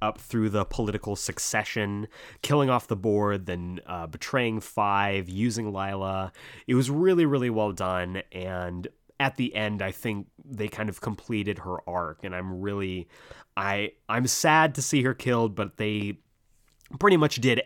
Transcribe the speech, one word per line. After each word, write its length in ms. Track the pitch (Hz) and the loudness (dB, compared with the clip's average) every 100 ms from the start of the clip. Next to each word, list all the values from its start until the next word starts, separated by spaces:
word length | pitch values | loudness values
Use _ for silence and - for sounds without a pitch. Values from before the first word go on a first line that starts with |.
up 160 | 107 - | -4 -4
through 320 | - 117 110 | -4 0 2
the 160 | 101 95 | 2 0
political 500 | - 107 104 - 101 | -2 -2 -2 -4 -6
succession, 920 | - 95 - 110 104 - 101 101 104 - - - | -6 -4 -2 -2 -2 -2 -2 -4 -8 -12 -20 -10
killing 280 | - 147 135 | 0 2 4
off 180 | 123 - | 2 0
the 100 | 107 | -2
board, 480 | 107 104 104 101 90 | 2 4 2 0 -2
then, 340 | 90 87 90 - | -6 -6 -10 -10
uh, 200 | 87 82 | -10 -8
betraying 540 | 78 - 135 120 110 | -10 -4 0 0 -2
Five, 720 | - - 104 98 101 98 90 | -4 0 2 2 2 0 -2
using 420 | 95 120 113 107 | 0 0 0 -4
Lila. 600 | 95 98 98 95 95 95 - - - - | -4 -4 -2 -2 -2 -4 -10 -20 -16 0
It 80 | 127 | 2
was 140 | 131 | 2
really, 360 | 143 185 180 156 | 2 4 6 4
really 240 | 139 123 | 4 2
well 220 | 110 107 | 2 0
done. 520 | 90 92 92 90 92 - | 0 -2 0 -2 -6 -8
And 540 | 92 92 92 90 90 90 - _ _ | -8 -6 -6 -6 -6 -10 -12 _ _
at 180 | 135 - | -2 0
the 180 | 123 107 | -2 0
end, 260 | 107 104 | -2 -2
I 100 | 95 | -4
think 360 | - 120 101 95 _ | -4 -4 -4 -8 _
they 240 | 143 117 107 | -14 -8 -6
kind 220 | - 107 | -4 -6
of 100 | 92 | -4
completed 600 | - 104 - 110 101 90 | -6 -8 -4 -4 -2 -4
her 180 | 85 90 - | -6 -8 -4
arc. 340 | 87 85 80 | -4 -4 -6
And 120 | 98 90 | -8 -6
I'm 240 | 92 92 | -6 -4
really, 460 | 98 101 95 92 85 - - - - - | -4 -2 -4 -4 -8 -16 -20 -20 -10 -4
I, 380 | 98 101 104 - - | -2 -2 -4 -6 -2
I'm 180 | 113 123 | 0 0
sad 480 | - 160 156 156 139 | 2 6 6 6 2
to 60 | |
see 220 | 131 147 | 0 2
her 100 | 127 | 2
killed, 420 | 123 127 120 117 98 | 0 2 2 2 0
but 220 | 101 - | -6 -2
they 420 | 107 107 101 101 _ _ _ _ _ _ _ 131 | -2 -2 -4 -8 _ _ _ _ _ _ _ 2
pretty 180 | 202 180 | 6 8
much 200 | 151 - | 6 4
did 240 | 127 120 | 4 4